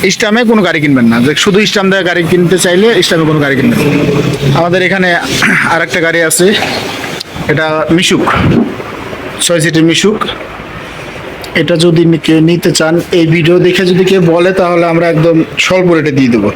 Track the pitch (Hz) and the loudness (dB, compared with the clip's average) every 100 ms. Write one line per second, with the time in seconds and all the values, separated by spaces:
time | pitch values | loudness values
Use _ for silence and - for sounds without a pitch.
0 | 190 - 220 220 233 220 175 160 147 135 | -2 -2 0 0 2 2 2 0 2 2
1 | 117 117 127 151 - 190 208 208 190 190 | 2 2 2 0 0 0 0 0 0 0
2 | 180 175 160 175 175 180 185 175 226 208 | 0 -2 0 2 2 2 2 2 2 2
3 | 170 170 156 151 143 131 120 117 143 147 | 0 0 2 0 0 0 0 0 0 0
4 | 147 139 143 143 143 143 170 180 180 190 | 0 0 -2 -2 0 0 0 0 0 0
5 | 185 175 139 131 - - - 165 165 185 | 0 -2 -2 -2 -2 0 0 -2 -2 -2
6 | 165 165 160 - 180 233 - - - - | 0 0 0 2 0 0 -4 -6 -8 -10
7 | - - - - - 147 156 156 151 165 | -10 -12 -12 -8 -4 -2 -2 -2 0 0
8 | 185 185 - - - 170 - - - - | 0 0 0 0 2 0 -2 -6 -12 -12
9 | - - - - - 170 156 160 165 156 | -12 -12 -12 -8 -2 0 0 2 2 2
10 | 196 220 - - - - - - - - | 0 0 -6 -8 -14 -16 -16 -16 -16 -16
11 | - - - - - - 160 170 175 160 | -16 -14 -16 -14 -8 -4 0 2 2 4
12 | 165 160 - 160 160 170 175 151 160 170 | 2 2 2 2 2 2 0 0 0 0
13 | - 180 160 170 160 180 175 180 185 180 | 0 0 2 2 2 2 2 2 0 2
14 | 185 190 165 170 180 185 175 175 170 165 | 2 2 2 2 2 2 0 0 0 0
15 | 170 160 165 165 - - - 185 180 165 | 0 2 2 2 0 -4 0 2 2 2
16 | 151 135 131 117 101 | 0 0 2 2 0